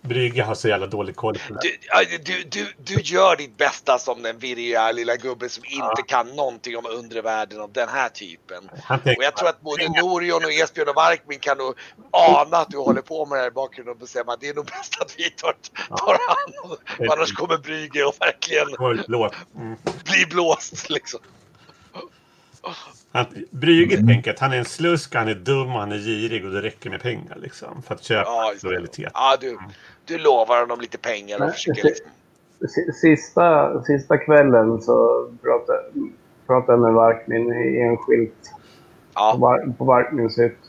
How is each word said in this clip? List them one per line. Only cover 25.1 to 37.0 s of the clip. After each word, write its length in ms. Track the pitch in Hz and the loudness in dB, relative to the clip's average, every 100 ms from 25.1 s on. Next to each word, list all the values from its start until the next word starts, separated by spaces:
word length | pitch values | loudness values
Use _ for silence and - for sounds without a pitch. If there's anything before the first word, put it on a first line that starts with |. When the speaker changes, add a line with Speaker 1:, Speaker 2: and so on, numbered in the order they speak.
Speaker 1:
han 140 | 123 110 | -4 -2
är 60 | |
dum 380 | 101 90 139 127 | -4 -2 -2 -2
och 60 | 120 | -4
han 120 | 104 | -6
är 40 | 104 | -6
girig 460 | 104 107 113 113 | -4 -4 -4 -6
och 60 | 95 | -6
det 120 | 98 | -6
räcker 280 | 107 - - | -8 -10 -12
med 120 | 95 | -8
pengar, 340 | 123 110 - - | -8 -8 -12 -16
liksom, 400 | - - - - | -18 -16 -16 -16
för 120 | - | -12
att 80 | - | -14
köpa 260 | - 107 98 | -2 -2 0
Speaker 2:
Ja, 200 | 117 110 | -2 -2
just 100 | 98 | -4
det. 60 | 95 | -6
Speaker 1:
lojalitet. 420 | 90 85 - - | -6 -8 -12 -10
Speaker 2:
Ja, 220 | - 131 135 | 0 2 2
du, 80 | 135 | -2
Speaker 1:
Mm. 120 | 110 95 98 - _ | -12 -16 -20 -20 _
Speaker 2:
du 140 | - 165 | -10 0
lovar 420 | 156 127 135 120 | 4 4 4 2
honom 200 | 120 120 | 0 -4
lite 180 | 117 - | -10 -10
pengar 380 | 117 107 101 104 | -6 -8 -6 -4
och 40 | |
Speaker 3:
Men 120 | 156 | -4
Speaker 2:
försöker 300 | - - 127 | -4 -4 2
Speaker 3:
si-, 60 | 151 | 2
Speaker 2:
liksom 180 | - - _ _ _ _ _ - | 0 -12 _ _ _ _ _ -4
Speaker 3:
si-, 240 | - - | -2 -4
sista, 880 | - 165 147 - - 175 151 143 131 | 2 6 6 4 4 6 6 4 -2
sista 360 | 127 143 135 147 | 0 0 2 0
kvällen 640 | - 151 139 120 110 113 | 6 6 8 6 6 2
så 460 | 113 120 117 120 120 120 | 2 4 6 4 -2 -8
pratar, 340 | 127 123 - - - 143 156 - _ _ - | 0 0 0 -4 -4 -8 -8 -12 _ _ 2
pratar 260 | 127 127 | 2 6
jag 80 | 120 | 6
med 120 | 117 | 6
Varkmin 600 | 113 | 8